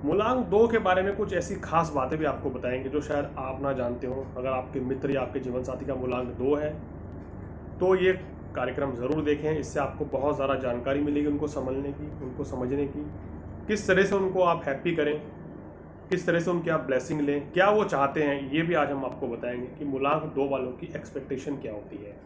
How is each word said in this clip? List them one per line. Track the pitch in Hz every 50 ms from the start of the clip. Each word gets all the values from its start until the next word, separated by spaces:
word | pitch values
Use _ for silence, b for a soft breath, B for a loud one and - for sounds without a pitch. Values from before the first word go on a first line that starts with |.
| -
मूलांक | 143 165 196 214 233 254 254 233
दो | 165 185 208 233 226
के | 226 220
बारे | 190 185 185 185
में | 185 196 196
कुछ | - 208 175 190
ऐसी | 175 165 - 196 -
खास | - - 160 165 160 156 151
बातें | 139 127 131 160 156
भी | 156
आपको | 143 131 - - 139
बताएंगे | 127 123 - 123 127 131 131 135
जो | 147 151
शायद | 143 - 147 143 143 - - 139
आप | 131 131 135 135
ना | 139 139 135
जानते | 127 123 120 123 120 -
हो। | 123 131 135 135 - -
अगर | 127 123 131
आपके | 131 127 127 - - 139
मित्र | 127 127 135 135 - 135
या | 143 135
आपके | 127 120 - 135
जीवन | 123 127 123 127 127
साथी | 123 127 127 -
का | 139 135
मूलांक | 127 127 127 127 123 127 120 -
दो | - 123 135 147
है | 147 151 151 156 165 - - - - - - - - - - - - - - - - - - -
तो | - 180 185 190
ये | 185 180 185 185 185 - - - - - - -
कार्यक्रम | 135 123 131 127 151 143 135 123
ज़रूर | 117 123 131 147 156 147
देखें, | 147 147 147 - 151
इससे | 156 151 139 - - 151
आपको | 139 135 - - 147 -
बहुत | - 131 131 147 147
ज़्यादा | 135 135 139 135
जानकारी | 131 131 123 120 123 123 135 139 147
मिलेगी | 147 147 147 147 147
उनको | 147 147 143 151 143
समझने | - 139 131 127 131 135 143 143
की, | 139 - 151 - - -
उनको | 135 127 127 - 139
समझने | - 139 127 123 123 139 143 143
की, | 139 - 147 147 151 - - - - - - - - - - - -
किस | 214 202 - -
तरह | 185 180 190
से | 180 202
उनको | 196 190 185 180 185 180
आप | 170 165 160 -
happy | 143 135 135 - 175 165
करें, | 160 147 147 147 151 - - - - - - - - - - - - - - - - - -
किस | - - -
तरह | 180 165 170
से | 165 185
उनकी | 175 170 160 165
आप | 160 156
blessing | - - 131 123 123 - 156 151
लें, | 143 143 143 143 139 120
क्या | - 175 185 202
वो | 208 214 202
चाहते | 196 160 135 139 139 - 160
हैं, | 151 143 143 139 139 131
ये | 139 156
भी | 165 165 175
आज | 156 143 139
हम | 143 135 135
आपको | 123 - - 139 123
बताएंगे | 117 113 117 120 123 123 123 127
कि | - - 151
मूलांक | 143 135 131 135 143 151 160 156 156
दो | - 139 139 139
वालों | 139 131 127 127
की | 123 - 175 -
expectation | - 165 - - - 139 - - 139 123 - 151 139
क्या | 123 - 113
होती | 107 104 98 - 110
है। | 101 104 101 - - -